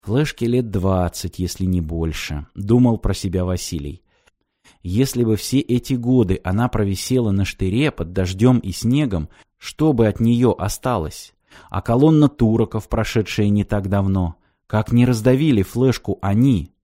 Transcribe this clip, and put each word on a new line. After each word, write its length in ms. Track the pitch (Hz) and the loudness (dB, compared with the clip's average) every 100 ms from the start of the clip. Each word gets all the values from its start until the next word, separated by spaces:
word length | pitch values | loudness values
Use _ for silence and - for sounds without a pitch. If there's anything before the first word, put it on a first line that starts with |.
| - | -2
«Флешке 360 | 120 151 - 117 | -2 -2 -2 -2
лет 260 | 123 117 | -2 -2
двадцать, 640 | 98 95 95 87 - 90 - | -2 0 0 -2 -4 -12 -6
если 280 | 90 - 95 | -8 -4 -2
не 140 | 90 | -2
больше», 640 | 78 82 80 73 - 76 71 - | -2 -4 -4 -6 -8 -10 -12 -12
думал 420 | 101 120 123 110 | 2 4 4 2
про 160 | 101 | -2
себя 300 | 95 98 92 | -4 -4 -4
Василий. 580 | 90 90 - 85 71 95 _ _ _ _ _ _ _ _ | -2 -4 -6 -8 -10 -14 _ _ _ _ _ _ _ _
Если 400 | 87 98 135 123 | -4 0 0 0
бы 140 | 117 107 | 0 0
все 240 | - 131 | 0 -2
эти 340 | - 123 - | 0 -2 -2
годы 460 | 127 117 127 98 95 | -4 2 2 2 0
она 260 | - 98 123 | -2 -2 0
провисела 640 | 110 101 95 - 127 113 | 0 -2 -4 -2 -2 0
на 140 | 98 | 0
штыре 480 | 95 - 95 110 151 | -2 -2 -2 0 -2
под 200 | - 82 | -2 -6
дождем 460 | 90 92 95 120 123 | -4 -4 2 4 4
и 140 | 98 | 0
снегом, 560 | 90 117 135 143 92 76 _ _ _ | -6 -2 0 0 -4 -6 _ _ _
что 360 | - - 156 | -18 0 0
бы 160 | 123 110 | 4 2
от 100 | - | 2
нее 340 | 113 120 123 - | 0 2 2 2
осталось? 760 | 95 - 127 113 78 - - _ _ - - | -4 -4 -4 -4 -4 -10 -20 _ _ -20 -10
А 120 | 95 | -8
колонна 480 | - 117 151 156 147 | 0 4 6 6 4
туроков, 600 | - 113 110 110 110 - | 4 2 2 0 -4 -4
прошедшая 640 | 110 107 113 104 - 104 | -4 -2 -2 -2 0 0
не 120 | 104 | 2
так 260 | 98 104 95 | 0 -4 0
давно, 460 | 101 98 95 87 - _ _ _ | 0 2 0 -2 -6 _ _ _
как 240 | 104 - | -4 2
не 160 | 120 123 | 4 4
раздавили 560 | 117 110 131 156 113 | 2 2 2 2 2
флешку 560 | 92 117 131 117 - 95 | 0 0 0 0 -6 -6
они? 520 | 98 101 135 107 73 _ | -2 2 2 2 -2 _